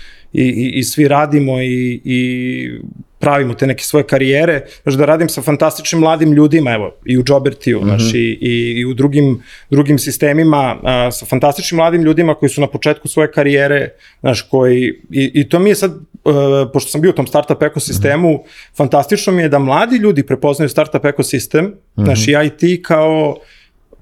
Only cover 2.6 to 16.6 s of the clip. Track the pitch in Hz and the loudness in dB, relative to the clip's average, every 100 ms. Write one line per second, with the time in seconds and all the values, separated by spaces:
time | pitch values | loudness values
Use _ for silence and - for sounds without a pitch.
2.6 | 123 120 - - - - 147 143 123 120 | -10 -12 -16 -18 -20 -4 0 0 -2 -2
3.6 | 135 127 - 151 139 135 135 139 170 143 | -2 -2 -2 -2 0 0 2 2 2 -2
4.6 | - - - 135 147 160 165 - 143 147 | -6 -8 -4 0 2 2 0 -4 -2 0
5.6 | 156 - 151 165 160 160 156 147 151 160 | 0 -2 -4 0 2 2 2 4 4 4
6.6 | 131 113 95 - - 127 120 139 135 - | 0 -2 -6 -10 -2 0 2 2 0 -4
7.6 | - 104 101 104 113 123 117 113 120 117 | -4 0 0 0 0 0 -2 -2 -2 -2
8.6 | 120 117 123 123 143 143 143 123 - - | -2 -2 -4 0 0 2 2 0 -8 -18
9.6 | - 139 143 165 151 - 147 151 160 147 | -2 0 2 0 0 -2 0 2 2 2
10.6 | 135 - - 127 123 - 117 127 147 - | 0 -4 -2 0 -2 -4 -4 0 0 0
11.6 | 180 165 165 170 156 156 165 147 139 - | -4 0 2 2 2 2 0 0 -2 0
12.6 | 139 - 151 151 - - 151 156 143 139 | -4 -2 -2 -2 -4 -2 0 0 0 2
13.6 | 143 143 127 - - _ 131 113 - 135 | 2 0 -2 -10 -20 _ -4 -2 0 2
14.6 | 127 123 127 - - 139 135 151 139 175 | 4 2 0 -6 -6 -4 0 0 0 2
15.6 | 202 214 196 156 - - - 143 139 139 | 2 2 -2 -4 -18 -6 0 2 2 0